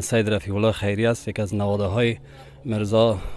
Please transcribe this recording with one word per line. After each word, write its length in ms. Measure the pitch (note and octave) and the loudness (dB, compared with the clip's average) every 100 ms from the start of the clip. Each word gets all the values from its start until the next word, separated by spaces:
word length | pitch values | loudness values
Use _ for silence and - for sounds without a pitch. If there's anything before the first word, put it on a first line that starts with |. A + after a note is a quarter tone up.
سید 300 | - A#2 G#2 | 0 0 2
رفیع 240 | G#2 G2+ | 0 -2
الله 180 | G2+ A2 | 0 0
خیری 340 | G#2 G2+ G2+ A#2 | 0 -2 0 0
است، 220 | A#2 - | 0 -4
یک 120 | G#2 | -6
از 140 | G#2 | -4
نواده 300 | G#2 G2+ G2+ | -2 0 0
های 320 | G2 A2 A#2+ - - - - - | 0 2 0 -2 -10 -20 -20 -14
میرزا، 540 | C3 G#2+ G#2 A2 A2+ G2+ - | -6 -4 2 4 4 2 -4